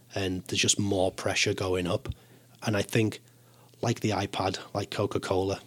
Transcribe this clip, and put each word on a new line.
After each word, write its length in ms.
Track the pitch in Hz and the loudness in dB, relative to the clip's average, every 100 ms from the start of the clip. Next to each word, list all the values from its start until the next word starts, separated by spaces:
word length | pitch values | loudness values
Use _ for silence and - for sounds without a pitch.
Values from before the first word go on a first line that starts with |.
| - | -8
and 300 | 101 95 92 | -4 -2 -2
there's 180 | - 98 | -2 0
just 180 | 107 - | 2 2
more 320 | 101 98 92 | 2 2 2
pressure 440 | - 101 92 - 98 | 0 -2 0 0 0
going 320 | 95 92 87 | 0 0 0
up. 220 | 101 - - - - - - - | -2 -4 -10 -14 -20 -20 -8 -2
And 120 | 101 | 0
I 60 | |
think, 360 | 104 120 107 - - - - - - - | 2 2 2 -2 -14 -20 -20 -20 -20 -4
like 200 | 117 110 | -2 0
the 100 | 113 | 0
iPad, 480 | 95 98 - 95 95 - 101 | 0 -2 -2 -2 -2 -4 -6
like 160 | 98 | -4
Coca-Cola, 680 | - 101 98 - 92 95 95 | -2 0 0 0 0 0 -2